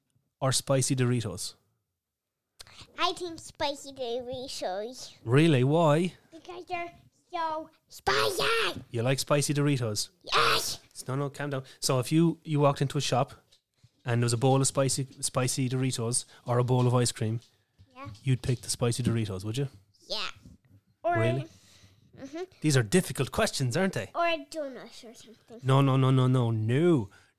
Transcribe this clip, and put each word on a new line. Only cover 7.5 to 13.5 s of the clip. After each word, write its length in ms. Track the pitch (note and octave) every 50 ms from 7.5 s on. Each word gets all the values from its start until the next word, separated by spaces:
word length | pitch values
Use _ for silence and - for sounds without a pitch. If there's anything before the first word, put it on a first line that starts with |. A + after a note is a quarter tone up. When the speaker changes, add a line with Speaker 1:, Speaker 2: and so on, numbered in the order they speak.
| D#4 D#4+ D#4+ D#4+ _ _ _ _
Speaker 2:
spicy. 540 | - - - F#4+ - G#4+ - G#4+ F#4 - - G#4+ A#4 A4+ G#4+ F4+ - - - -
Speaker 1:
You 120 | - A2+ A2+
like 160 | C3 C#3 C3
spicy 340 | - - D3+ D3 - - C#3+
Doritos? 560 | D3 C#3+ D3 C#3+ A#2+ B2 A2 G#2 - - - _ _ - - -
Speaker 2:
Yes. 460 | - - - - - - - - - - _ - - -
Speaker 1:
No, 80 | - B2+
no, 140 | C#3 C#3+ C3+
calm 200 | C3+ - C#3+ D3
down. 140 | C#3 C3 C3 - - -
So 200 | - - C3+ B2+
if 120 | B2+ -
you, 280 | D#3 E3 E3+ E3 D#3+ - -
you 160 | D#3+ D3+ C#3+
walked 220 | D3 C#3 C#3 -
into 160 | D3 C3 -
a 40 | D3
shop 320 | C3+ - C3+ B2 C#3 - - - _ _